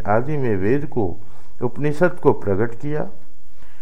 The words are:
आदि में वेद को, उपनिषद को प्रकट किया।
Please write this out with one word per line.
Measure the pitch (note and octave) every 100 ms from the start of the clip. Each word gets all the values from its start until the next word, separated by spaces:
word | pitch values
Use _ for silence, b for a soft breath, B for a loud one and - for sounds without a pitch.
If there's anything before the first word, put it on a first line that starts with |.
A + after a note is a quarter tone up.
| G2
आदि | A2 C#3 D3
में | B2 G2
वेद | G2+ C#3+ D3+
को, | A#2+ F#2 - b b b b
उपनिषद | B2 B2 D3 D3 F3 -
को | D3
प्रकट | G#2+ G#2 F#2+ A#2
किया। | - D3 D3+ F#3 - - - - b b b